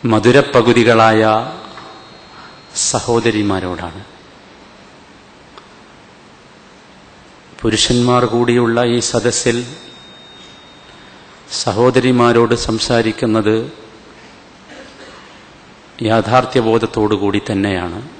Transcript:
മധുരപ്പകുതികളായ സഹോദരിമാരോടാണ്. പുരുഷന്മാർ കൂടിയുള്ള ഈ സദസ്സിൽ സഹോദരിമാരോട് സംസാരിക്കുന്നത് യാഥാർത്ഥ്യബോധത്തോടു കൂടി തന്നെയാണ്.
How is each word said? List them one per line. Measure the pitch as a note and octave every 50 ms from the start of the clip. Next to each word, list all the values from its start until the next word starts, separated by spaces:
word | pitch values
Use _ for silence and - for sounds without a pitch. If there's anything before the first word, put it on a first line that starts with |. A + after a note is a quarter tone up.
| - A#2+
മധുരപ്പകുതികളായ | A2 G#2+ G2+ B2 B2 C#3+ C3+ - - B2 A2+ A#2 A#2+ A#2+ A#2 A2+ A2+ A2+ A2+ A2+ A2 A2 A2 A2 A2 A2 A#2+ C3 - - - - - - - - - - - - - - - - - - - - - - - - - - - -
സഹോദരിമാരോടാണ്. | - A#2+ - - A#2 A#2 A2+ A#2 G#2+ G#2+ G#2 G2+ G2 F#2 F2+ F2+ F2+ E2+ E2+ E2 D#2+ G2 G2+ - - - - - - - - - - - - - - - - - - - - - - - - - - - - - - - - - - - - - - - - - - - - - - - - - - - - - - - - - - - - - - - - - - - - - - -
പുരുഷന്മാർ | - A2+ G#2 G#2+ - - B2 B2 A#2+ B2 B2 B2 B2 A2 A2
കൂടിയുള്ള | A#2+ A#2+ A#2+ A#2+ B2 A#2+ A#2 A#2 A#2+ B2 A#2+ A#2
ഈ | A#2+ - -
സദസ്സിൽ | - A#2 G#2+ A#2+ A2 - - B2 A#2 D3 F#3 A#2+ D3 - - - - - - - - - - - - - - - - - - - - - - - - - - - - - - - - - - - - - -
സഹോദരിമാരോട് | A#2+ F#2+ A2 A#2+ B2 - B2+ A#2+ C3 B2 B2 A#2 A#2 A#2 A#2 A#2 A2+ A#2+ A#2 -
സംസാരിക്കുന്നത് | - A2+ A2+ - - B2 A#2 A2+ A2+ G#2+ - C3 A2+ A2 A2 G#2 G#2+ A2 A2 A#2+ C#3+ D3+ - - - - - - - - - - - - - - - - - - - - C4+ - - - - - - - - - - - - - - - - - - - - - - - - A#2 A2
യാഥാർത്ഥ്യബോധത്തോടു | A2+ A2+ G2+ G#2 A#2+ B2+ B2 - - C3 A2+ A2+ A2 - A2+ A2 - A2+ G#2+ G#2 G#2+ F#2+ G2+
കൂടി | G2+ G2 G#2 - -
തന്നെയാണ്. | G#2 F#2+ G2 G2+ F#2+ F2+ F2+ F2 E2+ G2+ B2+ D#3+ - -